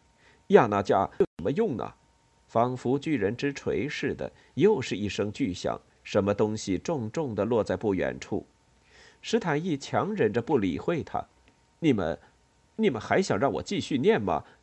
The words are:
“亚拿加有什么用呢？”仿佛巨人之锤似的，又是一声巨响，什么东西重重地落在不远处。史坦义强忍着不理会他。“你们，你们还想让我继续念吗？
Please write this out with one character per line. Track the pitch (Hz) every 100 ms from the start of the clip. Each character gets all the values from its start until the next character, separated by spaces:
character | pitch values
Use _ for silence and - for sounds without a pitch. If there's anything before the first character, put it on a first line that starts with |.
| _ _ _ _ -
“亚 | 190 117
拿 | 101
加 | 98 104 95 -
有 | - -
什 |
么 | 123
用 | 156 226 113
呢？” | 53 - _ _ _ _ _
仿 | 113 120 127
佛 | 117 139
巨 | 160 135
人 | 98 120
之 | 143
锤 | 139 - 73 135
似 | - 127
的， | 82 - _ _ -
又 | 190 190
是 | 120 117
一 | 104
声 | - 104
巨 | - 117
响， | 90 - 53 _ _
什 | - 104
么 | 98
东 | 101 107 107
西 | - 90
重 | - 156 110
重 | 165 143
地 | 104 101
落 | 120
在 | 101 92
不 | 110 92
远 | 69 64
处。 | - 95 - _ _ _ _ - - _
史 | - 233
坦 | 185 147
义 | 180 139
强 | - 113 156
忍 | 208 113
着 | 110
不 | 117 143
理 | 95 69
会 | - 160
他。 | 101 - - _ _ _ _ _
“你 | 165
们， | 110 82 - - _ _ _ _ -
你 | 214
们 | 117
还 | - 127
想 | 196 104
让 | 131
我 | 76
继 | - 190
续 | - 131
念 | 170 202
吗？ | 98 78 - -